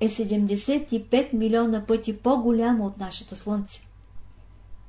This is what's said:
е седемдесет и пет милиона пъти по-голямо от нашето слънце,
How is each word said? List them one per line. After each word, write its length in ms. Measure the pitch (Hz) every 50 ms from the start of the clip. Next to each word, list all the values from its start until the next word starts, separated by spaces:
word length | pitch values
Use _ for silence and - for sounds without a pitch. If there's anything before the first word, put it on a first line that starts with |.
е 80 | 220 220
седемдесет 800 | - - 220 202 208 208 202 196 202 202 - 269 285 285 - -
и 120 | 233 226 -
пет 300 | - 240 262 254 - 240
милиона 520 | 220 220 220 226 233 233 226 220 208 202
пъти 320 | - 226 220 - 226 208
по-голямо 680 | - - 240 277 254 226 240 233 226 226 240 247 220 202
от 120 | 196 196
нашето 380 | 202 190 190 - - - - 190
слънце, 520 | - - 208 208 202 202 - - - - - - - - - - - - - - - - - - - - - - - -